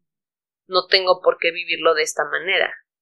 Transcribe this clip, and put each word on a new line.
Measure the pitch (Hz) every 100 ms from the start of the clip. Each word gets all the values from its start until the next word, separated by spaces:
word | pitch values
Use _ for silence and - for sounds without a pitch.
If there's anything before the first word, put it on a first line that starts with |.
| _ _ _ _ _ _ -
No | 185 -
tengo | 196 185 180
por | 165 -
qué | 170
vivirlo | 170 170 160 160
de | 156
esta | 156 -
manera". | 151 147 165 185 - - _ _